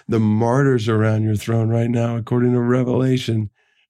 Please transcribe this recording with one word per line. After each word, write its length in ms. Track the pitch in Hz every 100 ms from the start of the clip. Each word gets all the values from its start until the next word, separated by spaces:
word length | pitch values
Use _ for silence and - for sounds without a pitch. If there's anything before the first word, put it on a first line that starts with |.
| -
the 120 | 117
martyrs 680 | 107 107 117 131 139 127 110
around 360 | 107 110 107
your 140 | 110 107
throne 340 | - 117 113
right 180 | 117 117
now, 280 | 120 117 117
according 360 | 110 123 123
to 80 | 123
Revelation, 880 | 120 127 127 123 131 127 - 113 104 - _ _ _